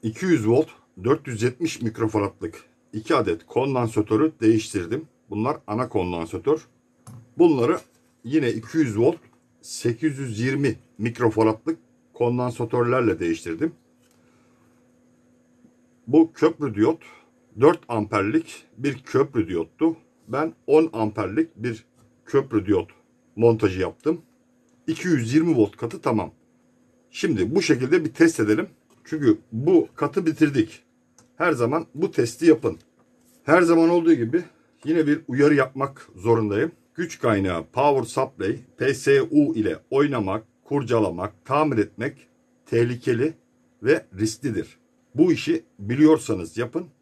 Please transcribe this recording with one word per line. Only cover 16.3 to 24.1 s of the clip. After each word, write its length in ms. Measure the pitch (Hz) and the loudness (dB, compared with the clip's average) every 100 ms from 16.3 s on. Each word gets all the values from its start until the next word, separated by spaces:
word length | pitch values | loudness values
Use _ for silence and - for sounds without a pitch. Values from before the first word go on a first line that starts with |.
köprü 420 | - 156 - 143 101 | 2 -2 0 -8 0
diyot, 280 | 117 160 - - _ _ _ - | 0 0 -10 -20 _ _ _ 2
dört 200 | 139 170 - | 2 2 -4
amperlik 760 | 117 104 104 101 156 165 - _ - | -6 -2 -2 0 -2 -4 -20 _ -8
bir 260 | 139 135 | -6 -6
köprü 440 | - 131 135 123 87 | -4 -2 0 -2 -4
diyottu. 500 | 87 82 _ 160 165 _ _ - | -4 -6 _ -2 -2 _ _ -10
Ben 260 | 127 160 - - | -6 -6 -8 2
on 220 | 151 160 | 2 2
amperlik 560 | 117 110 104 98 113 160 - | -2 -4 -4 -4 -2 -4 -6
bir 300 | 120 110 _ _ _ _ - | -10 -10 _ _ _ _ -2
köprü 400 | 139 135 110 95 | -2 0 -4 0
diyot 240 | 98 - _ _ _ _ - | 0 -2 _ _ _ _ 2
montajı 440 | 117 113 107 92 | 2 4 0 0
yaptım. 420 | 87 - 151 | -6 -4 -4